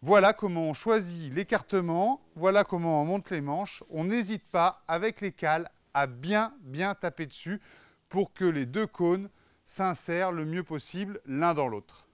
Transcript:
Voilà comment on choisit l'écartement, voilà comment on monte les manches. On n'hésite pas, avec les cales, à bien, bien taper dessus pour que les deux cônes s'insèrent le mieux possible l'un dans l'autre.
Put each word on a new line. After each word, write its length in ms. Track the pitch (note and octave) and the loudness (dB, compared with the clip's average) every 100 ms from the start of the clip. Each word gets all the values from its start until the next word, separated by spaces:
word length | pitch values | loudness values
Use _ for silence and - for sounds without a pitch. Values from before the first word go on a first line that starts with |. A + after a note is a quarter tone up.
Voilà 300 | C3 G3+ G3 | 8 8 8
comment 300 | A3 G#3 E3+ | 4 -2 -2
on 120 | D#3+ | -2
choisit 580 | D3 - A3 F3+ F3 D#3 | -2 2 2 0 -8 -6
l'écartement, 880 | C3+ G3 G#3 - G3 F3 E3 G#3 C4+ _ | -4 -2 -2 0 -2 0 0 0 -2 _
voilà 300 | - F3 G3+ | -2 2 4
comment 380 | G3 F3 E3+ D#3 | 2 0 0 0
on 20 | |
monte 260 | D3+ G3 - | 2 -2 -2
les 100 | E3+ | -6
manches. 420 | C#3+ D3+ G3+ - - | -4 -4 -6 -10 -12
On 140 | D#3+ | -6
n'hésite 400 | E3+ A#3 G3 G#3+ | -2 -2 -2 -6
pas, 380 | _ F3+ E3+ - - | _ 2 2 0 -4
avec 320 | E3 G#3+ A3+ | -2 -2 -4
les 120 | G3+ | -8
cales, 380 | - D#3+ D#3+ E3+ _ _ | -4 0 0 -2 _ _
à 140 | C#3 C#3 | -2 -2
bien, 480 | B2 D3+ G#3 A3 C#4+ | -2 -2 0 0 -6
bien 340 | D3+ C#3 F#3+ | -14 -4 -4
taper 320 | G3 F3+ - D#3 | -2 -6 -6 -10
dessus 340 | - D#3+ G3 - - - _ _ | -10 -10 -10 -10 -20 -20 _ _
pour 240 | F3+ G3 | -2 -2
que 120 | - | 0
les 220 | F3+ D#3 B2 | 0 0 -2
deux 200 | C#3 G#3+ | -2 -4
cônes 420 | - F3 F3+ G3 _ _ _ _ | 0 0 0 -2 _ _ _ _
s'insèrent 680 | - F#3+ E3+ - E3+ F#3 | -4 -2 -2 -4 0 0
le 120 | E3+ | -2
mieux 180 | D#3 E3+ | -4 -4
possible 580 | F3 D#3 - F3 G3 G3+ - | -6 -8 -8 -8 -8 -10 -8
l'un 260 | C3+ E3+ | 0 2
dans 160 | D#3 C3+ | 2 0
l'autre. 380 | G#2+ - - _ | -4 -10 -20 _